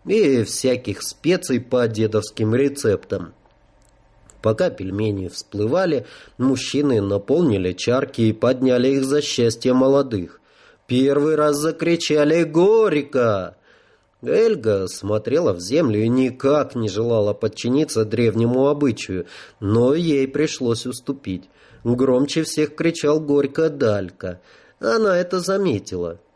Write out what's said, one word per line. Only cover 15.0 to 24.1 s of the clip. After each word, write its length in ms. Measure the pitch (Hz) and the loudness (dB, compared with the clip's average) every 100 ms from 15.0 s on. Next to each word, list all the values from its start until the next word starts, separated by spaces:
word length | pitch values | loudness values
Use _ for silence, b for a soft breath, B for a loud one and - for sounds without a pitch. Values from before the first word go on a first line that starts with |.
| 101 107 113 147 151 | -4 -4 0 0 0
в 80 | 87 | -2
землю 420 | 90 151 147 104 | -2 0 2 2
и 60 | 113 | 2
никак 680 | 127 131 127 135 147 131 | 2 0 0 0 2 0
не 140 | 120 107 | -4 -4
желала 460 | 101 117 113 104 | -2 0 0 0
подчиниться 680 | 101 107 - 120 135 151 110 | -2 -4 -4 -2 0 0 -2
древнему 640 | 104 113 117 107 120 127 139 | -2 0 2 2 2 2 2
обычаю, 580 | 147 139 - - 92 B B B _ | 2 0 -2 -6 -8 B B B _
но 340 | 101 113 123 | 0 2 2
ей 320 | 160 165 139 135 | 2 0 0 0
пришлось 600 | 143 156 - 123 117 127 | -2 -2 -2 -2 -2 -6
уступить. 600 | 120 - 135 - 92 - b b b | -8 -8 -8 -8 -10 -10 b b b
Громче 580 | 117 123 131 127 143 160 | -4 0 2 2 0 -2
всех 320 | 156 151 147 | -2 -2 -2
кричал 460 | 147 165 165 147 156 | -2 -2 0 0 0
«Горько 500 | 147 143 139 160 160 | 2 0 0 0 -2
Далька!». 720 | 143 113 101 90 | 0 0 0 -4